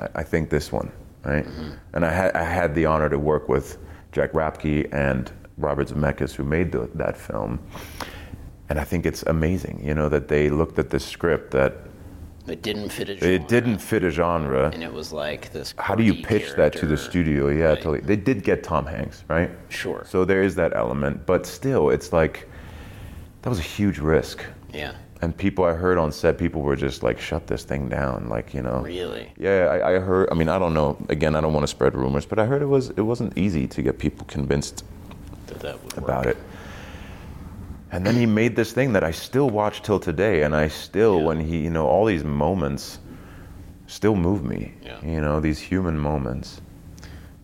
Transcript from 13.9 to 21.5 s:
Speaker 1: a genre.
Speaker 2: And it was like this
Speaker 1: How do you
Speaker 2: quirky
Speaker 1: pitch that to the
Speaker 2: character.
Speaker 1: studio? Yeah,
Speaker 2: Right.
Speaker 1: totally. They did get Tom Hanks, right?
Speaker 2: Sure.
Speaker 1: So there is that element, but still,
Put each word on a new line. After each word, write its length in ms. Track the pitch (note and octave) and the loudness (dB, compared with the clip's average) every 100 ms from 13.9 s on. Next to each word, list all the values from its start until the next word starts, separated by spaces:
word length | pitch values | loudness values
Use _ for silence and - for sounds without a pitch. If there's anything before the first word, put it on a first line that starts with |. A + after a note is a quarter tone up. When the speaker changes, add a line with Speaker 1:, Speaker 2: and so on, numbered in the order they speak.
| G#2+ | 2
Speaker 1:
a 80 | F2 | 2
genre. 600 | D2+ E2+ E2+ D2 C2 C#2+ | 2 2 2 2 2 2
Speaker 2:
And 100 | E2 | 0
it 80 | E2 | -8
was 200 | D2 D#2 | -8 -8
like 400 | D2+ D2 C#2+ - | -6 -4 -6 -10
this 220 | D#2 C2+ - | -10 -10 -6
Speaker 1:
How 180 | - | -2
do 80 | G2+ | 2
you 120 | A2+ | 4
Speaker 2:
quirky 100 | E2 E2 G#2 | 2 2 0
Speaker 1:
pitch 160 | D2+ C#2+ | 2 4
that 160 | D#2 | 4
to 120 | D2+ D#2 | 4 0
the 100 | D2+ | 0
Speaker 2:
character. 140 | C2 | 0
Speaker 1:
studio? 380 | F2 D#2+ C#2+ C#2 | 0 2 2 2
Yeah, 160 | D2 D#2+ | 4 4
Speaker 2:
Right. 100 | D2 | 4
Speaker 1:
totally. 240 | E2 C#2+ | 2 -2
They 160 | C#2+ G#2 | 0 0
did 260 | A2+ A2+ | 2 0
get 180 | G2+ F2+ | 2 0
Tom 240 | - D#2 C#2 | 0 -2 -2
Hanks, 380 | B1 - - - | -6 -6 -8 -2
right? 220 | D#2+ F2+ - - | 0 0 -2 -12
Speaker 2:
Sure. 380 | - F#2+ - - | -8 -6 -6 -2
Speaker 1:
So 160 | F#2 | 2
there 180 | F#2 F#2+ | 4 4
is 120 | G2 | 4
that 200 | F2+ D#2+ | 4 2
element, 520 | A1+ A#1 C2 C#2 C#2 - | 2 0 0 -2 -2 2
but 180 | F2+ | 2
still, 460 | - | 0